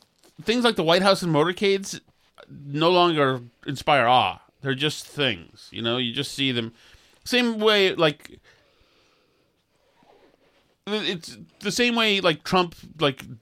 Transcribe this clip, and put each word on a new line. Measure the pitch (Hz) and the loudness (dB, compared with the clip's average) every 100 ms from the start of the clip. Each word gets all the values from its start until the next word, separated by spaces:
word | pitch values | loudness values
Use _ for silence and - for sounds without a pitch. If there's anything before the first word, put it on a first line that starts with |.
| _ _ _ - | _ _ _ -12
things | - 240 | -2 0
like | 240 214 | 2 0
the | |
White | 160 175 | 2 4
House | 196 196 | 4 2
and | 175 | 2
motorcades | 151 165 185 196 196 196 - _ _ _ _ - 139 143 | 2 2 0 0 -2 -4 -14 _ _ _ _ -20 -20 -10
no | 143 160 | 0 2
longer | 180 175 156 139 131 120 _ - | 4 4 2 0 0 -8 _ -10
inspire | 135 - 147 117 | -6 2 2 6
awe. | 127 98 87 _ _ | 4 2 -4 _ _
They're | 135 | -6
just | 131 151 - - | -4 -4 -6 -12
things, | - 135 95 82 - - | -4 -4 -4 -10 -20 -18
you | 104 | -8
know? | 113 123 | -4 -4
You | 120 | -4
just | 120 139 | -6 -8
see | - 135 | -4 -2
them. | 120 113 - _ _ _ _ | -2 -6 -10 _ _ _ _
Same | - 240 240 220 | -4 0 0 2
way, | 214 208 190 | 2 4 2
like, | - 160 147 - - _ _ _ _ _ _ _ _ _ _ _ _ _ _ _ _ _ _ _ _ _ _ _ _ - | 2 0 0 -12 -20 _ _ _ _ _ _ _ _ _ _ _ _ _ _ _ _ _ _ _ _ _ _ _ _ -8
it's | 214 165 185 - 113 - _ | -6 -6 -8 -10 -20 -20 _
the | 202 | -6
same | - 240 | 0 0
way, | 233 220 196 | 2 0 2
like, | 185 151 | 0 -2
Trump, | - 185 175 - - - | 0 0 0 -6 -18 -4
like, | 147 135 - 123 | -2 -2 -12 -18